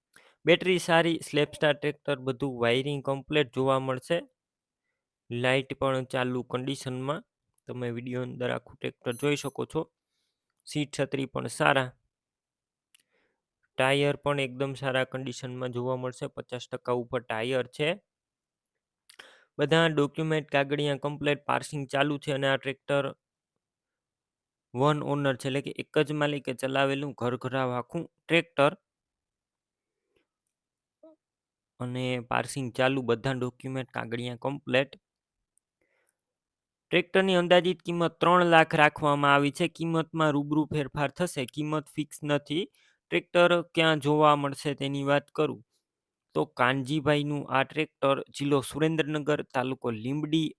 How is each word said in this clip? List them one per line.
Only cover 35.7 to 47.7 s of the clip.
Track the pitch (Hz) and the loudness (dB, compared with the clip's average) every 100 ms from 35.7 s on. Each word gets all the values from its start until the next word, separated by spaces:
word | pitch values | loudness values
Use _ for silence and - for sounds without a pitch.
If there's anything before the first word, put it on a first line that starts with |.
| _ _ _ _ _ _ _ _ _ _ _ _ | _ _ _ _ _ _ _ _ _ _ _ _
ટ્રેક્ટરની | 165 180 190 190 180 | -2 0 2 4 2
અંદાજિત | 175 180 175 175 | 6 6 4 0
કિંમત | - 170 165 - | -4 -2 -2 0
ત્રણ | 165 180 175 | 4 6 8
લાખ | 165 160 160 | 6 6 6
રાખવામાં | 151 - 151 143 143 | 4 4 0 4 6
આવી | 143 143 | 6 4
છે. | - 170 | 0 -4
કિંમતમાં | - 165 165 156 165 156 | -2 -2 -2 -2 0 2
રૂબરૂ | 143 147 151 262 | 2 0 0 0
ફેરફાર | 151 131 151 139 | -2 -4 -4 -4
થશે, | - 180 - 127 | -2 -4 -4 -6
કિંમત | - 151 151 147 - | -6 -4 -4 -4 -8
ફિક્સ | 151 - | -8 -6
નથી. | 147 147 143 151 - _ _ _ _ | -2 -2 -2 -6 -6 _ _ _ _
ટ્રેક્ટર | 170 - 175 175 175 | -4 0 4 6 4
ક્યાં | 165 - 160 156 | 0 2 2 2
જોવા | 139 151 151 147 | 2 6 6 6
મળશે | 143 139 156 | 2 -4 -6
તેની | 135 139 139 | -4 -4 -2
વાત | 139 143 - - | 2 0 0 -2
કરું | 151 110 - _ _ _ _ _ _ | -2 -2 -14 _ _ _ _ _ _
તો | 151 147 | -2 -2
કાનજીભાઈનું | - 123 135 127 156 139 147 147 147 - | 0 2 2 -2 -2 2 0 0 -4 -2
આ | 131 | -2
ટ્રેક્ટર | 135 | 0